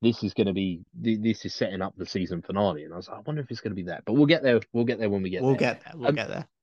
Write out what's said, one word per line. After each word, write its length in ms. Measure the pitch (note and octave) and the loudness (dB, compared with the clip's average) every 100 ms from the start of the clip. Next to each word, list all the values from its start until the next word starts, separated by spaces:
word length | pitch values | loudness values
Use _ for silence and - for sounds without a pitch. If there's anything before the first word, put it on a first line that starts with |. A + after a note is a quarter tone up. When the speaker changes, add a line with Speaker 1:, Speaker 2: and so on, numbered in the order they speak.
Speaker 1:
"This 200 | A#2 A2+ | 2 2
is 120 | G#2 | -2
gonna 180 | - G2+ | 0 0
be, 300 | F#2+ F#2+ E2+ - A2+ | 2 -2 -4 -10 -6
th-, 180 | A2+ A2 | -2 0
this 240 | A2+ A2 F#2 | 0 -2 -4
is 80 | |
setting 260 | - A2 F#2+ | -4 -4 -2
up 140 | F#2+ - | -6 -6
the 80 | F2 | -6
season 360 | G2 F2+ F2 | -4 -4 -4
finale," 420 | - F#2+ G2+ D2+ | -4 2 2 0
and 80 | D2+ | -8
I 40 | F2 | -12
was 100 | - | -12
like, 80 | - | -12
"I 60 | |
wonder 180 | - D3+ | -6 -6
if 100 | C3+ | -6
it's 120 | A#2 | -8
gonna 120 | A2 | -6
be 100 | F#2+ | -6
that." 200 | F2 E2 | -6 -8
But 80 | - | 0
we'll 140 | B2+ D3 | 4 6
get 160 | E3 | 6
there. 180 | C3+ A2+ - | 6 4 2
We'll 100 | A#2 | 0
get 140 | A#2+ A2 | 0 0
there 100 | G#2+ | 0
when 140 | G2+ | 0
we 80 | F#2+ | -2
get 100 | F#2 | 0
Speaker 2:
We'll 100 | C3 | 2
Speaker 1:
there. 220 | C3+ C3 | 2 2
Speaker 2:
get 80 | - | -2
there. 120 | - E3 | -10 -2
We'll 140 | B2+ | 0
Speaker 1:
Um, 40 | |
Speaker 2:
get 140 | C#3+ - | 0 -2
there. 180 | - - _ | -6 -10 _